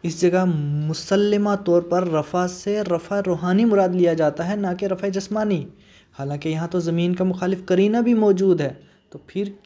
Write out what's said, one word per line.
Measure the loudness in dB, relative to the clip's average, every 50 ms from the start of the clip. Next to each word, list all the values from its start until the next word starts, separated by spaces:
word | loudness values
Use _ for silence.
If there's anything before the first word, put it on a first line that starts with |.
| -4
इस | -6 -4 2
जगह | 2 2 4 4 2 2 0 0 -2 -2 -2 -2 -2
मुसल्लिमा | -4 -4 -6 -2 0 2 2 2 2 2 2 2 0 0 0
तौर | 0 2 2 2 2 2
पर | 0 0 0 0
रफ़ा | 0 -2 -2 -2 -2 -2 -2 -2
से | -4 -6 -4 -4 -2 -2 -2
रफ़ा | -2 -2 -4 -2 -4 -4 -4 -2
रूहानी | -2 -2 -2 0 2 2 4 4
मुराद | 4 4 4 2 2 2
लिया | 2 2 2 4
जाता | 2 2 0 0 -2 -4
है, | -4 -4 -2
ना | -2 -4 -4
कि | -4 -4
रफ़ा | -4 -4 -4 -4 -4
जिस्मानी। | -4 -4 -6 -4 -4 -2 0 0 -2 -2 -2 -8 -14 _ _ _ -20 -20 _ _
हालांकि | _ -10 -8 -6 -6 -6 -4 -4
यहाँ | -4 -4 -4 -4
तो | -4 -4
ज़मीन | -2 -2 -2 0 0 0 0
का | 0 0
मुखालिफ | -2 -2 -2 -2 -2 -2 -4 -2 0
करीना | 2 4 4 4 2 2
भी | 2 2 2
मौजूद | 4 4 4 4 4 4 2 2 2
है, | 0 -4 -6 -10 -20 _ _ _ _ _
तो | -20 -20 -20 -10
फिर | -8 -6 -6 -6 -8 -16 _